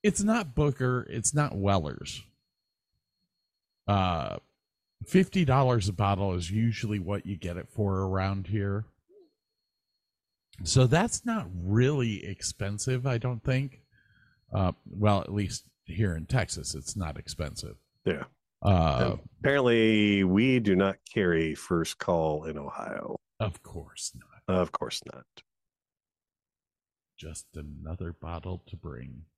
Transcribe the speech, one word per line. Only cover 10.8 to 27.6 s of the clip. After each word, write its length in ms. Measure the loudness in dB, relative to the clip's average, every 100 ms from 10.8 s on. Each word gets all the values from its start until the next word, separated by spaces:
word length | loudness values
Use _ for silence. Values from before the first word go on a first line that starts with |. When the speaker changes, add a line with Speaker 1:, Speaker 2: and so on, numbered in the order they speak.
| 6
Speaker 1:
that's 380 | 4 2 -2
not 220 | -4 -4 -6
really 680 | -6 2 4 4 2 -2 -2
expensive, 840 | -8 -8 -10 -6 -6 -4 -4 -2 -2
I 120 | -2
don't 240 | -2 -4
think. 380 | -2 -2 -2 -12 _ _ _ _ _ _ _
Uh, 200 | 0 0 -2 -12
well, 300 | 0 4 4
at 120 | 0
least 360 | -2 -2 -6 _ _
here 300 | -10 0 0
in 120 | 0 -2
Texas, 480 | -2 0 -6 -8
it's 220 | -10 -8 -6
not 200 | -6 -8
expensive. 600 | -12 -8 -8 -8 -14 -16 _ _
Speaker 2:
Yeah. 200 | -4 -4 -8 _ _ _
Speaker 1:
Uh, 520 | 4 6 4 2 0
Speaker 2:
And 80 | -2 -10 _
apparently, 840 | 0 4 4 6 6 6 6 4
we 360 | 4 4 6 4
do 160 | 4 4
not 200 | 4 0 -4
carry 420 | 0 2 2 0
First 440 | -4 -2 -2 -2 -4
Call 460 | 0 2 2 -2
in 140 | -6 -10
Ohio. 580 | -10 -10 -10 -10 -8 -12 _ _
Speaker 1:
Of 220 | -6 -6
course 500 | -14 -16 -14 -12 -12
not. 420 | -12 -20 -14 -2 0
Speaker 2:
Of 160 | 2
course 280 | -2 -6 -8 -12
not. 120 | -18 -20 -20 _ _ _ _ _ _ _ _ _ _ _ _ _ _ _ _ _ -18
Speaker 1:
Just 240 | -14 -14 -14
another 580 | -14